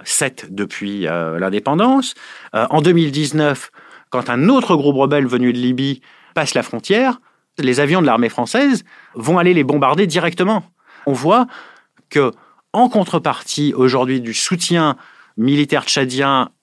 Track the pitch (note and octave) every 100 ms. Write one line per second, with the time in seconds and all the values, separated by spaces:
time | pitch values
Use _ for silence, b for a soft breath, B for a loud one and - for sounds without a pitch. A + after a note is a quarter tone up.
0 | - - C#3 - F2 G2 G2+ - G2+ G2+
1 | E2 E2+ E2 E2 F#2+ G#2 C3+ D#3 A#3 C4+
2 | B3+ - B B B A2 A#2+ D#3 D#3 E3+
3 | D#3 C#3 D3 D#3 D3+ C3+ - B B B
4 | B B2+ B2 A#2+ F3 C4+ - E3 C#3+ C#3
5 | C#3 D3 C3 B2 B2 A#2+ B2 B2+ C#3 C3+
6 | b b b - C#3+ C3 A2+ A#2 - G#3
7 | C4 B3 _ _ _ - C3 B2 C#3+ F#3
8 | D3 A2+ A#2 - A#2+ A3+ C#4+ A3 - b
9 | b - A2+ F3 F3 F3 C3+ D3 C3+ D3+
10 | G3 D#3 E3+ F3 F#3 A3 - _ b b
11 | - C3 D3 A3+ B3 B B B B B
12 | - D3 C3 - b b _ G3+ B3 A3
13 | F3+ E3+ D3+ A#2+ - - D3 - B2+ C3
14 | B2+ C3 A#2 A2+ - F3+ - F3 D#3 C#3
15 | b b b - B2 C#3+ C#3 D3 - -
16 | C3+ B2+ C#3 C3+ B2 _